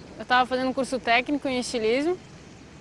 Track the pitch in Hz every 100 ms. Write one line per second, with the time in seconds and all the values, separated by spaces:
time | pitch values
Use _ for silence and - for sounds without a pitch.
0 | - - 220 247 247 254 262 262 254 254
1 | - 233 254 285 277 254 240 247 220 247
2 | 302 359 - - - - - -